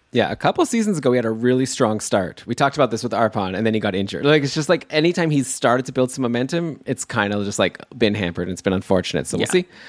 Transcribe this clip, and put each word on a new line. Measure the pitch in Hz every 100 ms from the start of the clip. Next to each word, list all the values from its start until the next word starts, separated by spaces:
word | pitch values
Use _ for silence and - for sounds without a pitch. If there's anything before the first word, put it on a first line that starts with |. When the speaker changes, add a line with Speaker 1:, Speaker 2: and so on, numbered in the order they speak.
| _
Speaker 1:
Yeah, | 120 95
a | -
couple | 165 208 349
seasons | 233 214 170
ago, | 131
we | 123
had |
a | 113
really | 110 123 127 131
strong | - 117 107
start. | - 107 90 - -
We |
talked | 120 139 151
about | 127
this | 110
with | 123
Arpon, | 104 113 107 92 95
and | 113
then |
he | 110
got | 104 95
injured. | 95 78 143
Like, | 156
it's | 139
just, | 156 147
like, | 175 -
anytime | 156 160 175 165
he's | 147 123
started | - 123 123 131
to |
build | 131 127
some | -
momentum, | 123 120 131 170 170 139 -
it's | 131 -
kinda | 120 101 104 101
just, | -
like, | 95 - - -
been | 110
hampered, | 104 90 85 92
and |
it's | 90
been | -
unfortunate. | 92 - 95 85 - -
So | 85
we'll |
Speaker 2:
Yeah. | -
Speaker 1:
see. | 185 175 -